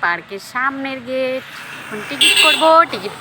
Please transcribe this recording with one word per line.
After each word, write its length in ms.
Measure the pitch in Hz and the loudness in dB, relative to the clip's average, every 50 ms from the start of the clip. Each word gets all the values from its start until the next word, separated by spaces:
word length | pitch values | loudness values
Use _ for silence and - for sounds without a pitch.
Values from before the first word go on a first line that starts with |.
পার্কের 380 | - 175 175 170 170 - 202 196 | -2 -2 -2 -2 -6 -10 -12 -14
সামনের 640 | - - - 247 254 269 269 269 269 269 269 262 | -12 -10 -6 -4 -4 -4 -4 -4 -6 -8 -8 -8
গেট। 420 | 240 240 262 262 262 254 262 262 262 - - - - - - - - | -8 -6 -4 -4 -2 -2 -4 -6 -8 -10 -16 -16 -16 -14 -14 -14 -14
এখন 140 | - 226 214 214 - | -12 -12 -10 -10 -8
টিকিট 340 | 277 269 - - - - 294 | -4 0 2 2 4 4 4
করব, 420 | 302 302 - 302 320 320 320 339 - | 4 4 4 6 6 8 8 6 4
টিকিট 220 | - 214 185 202 - - | 2 -6 -8 -8 -10 -6